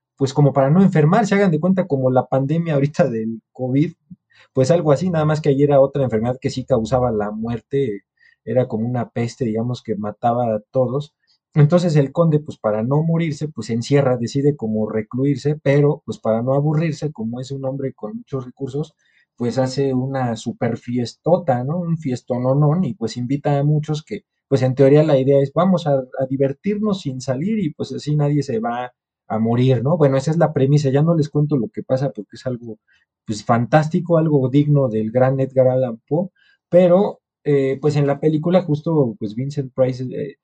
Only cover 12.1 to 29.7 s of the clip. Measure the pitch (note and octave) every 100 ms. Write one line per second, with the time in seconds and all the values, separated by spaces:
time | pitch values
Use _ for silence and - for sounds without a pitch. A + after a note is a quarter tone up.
12.1 | - E3 D3+ D3 - A2 G#2+ A2+ D3 D#3+
13.1 | E3 E3 C#3+ D3+ - A2 A#2 A2+ C#3+ C3
14.1 | B2 A#2 C#3 C#3+ D3 A2 G#2+ G#2+ G#2+ G#2+
15.1 | B2 C#3 C3 C#3+ D3+ - C#3+ C#3+ D3+ -
16.1 | G#2+ A2+ A2 B2 C#3 D3 D#3 E3 C3+ D3+
17.1 | D3+ A2+ A#2+ C3 C#3 C3+ C#3 C3+ - G#3+
18.1 | A3 - C3+ B2+ - C#3 C3+ D#3 _ _
19.1 | _ _ - A#2+ A#2+ C3 C3+ C#3 B2+ C3
20.1 | C3+ B2+ A2+ - - A#2+ A2+ - B2 A#2
21.1 | - - F3 - B2 B2+ F3 E3+ E3 D3+
22.1 | B2 - B2 B2+ C#3 D3 E3 F3 - A2
23.1 | B2 B2 C#3 D3 C#3+ C#3+ D3+ D3+ D3+ -
24.1 | - - _ - C3 B2+ B2+ C3+ D3 D#3
25.1 | C3+ C3 C#3 C#3 D#3 F#3 F3+ D3+ C#3 B2+
26.1 | B2+ C3+ C#3 C3+ C3+ G3 G#3 G#3+ F#3+ D3
27.1 | C3 B2+ B2+ F3 A3 E3 - C#3 B2+ C#3+
28.1 | D3+ C#3+ D3 C3+ A2+ A#2 A#2+ B2 _ _
29.1 | _ - A2 A2+ A#2+ B2+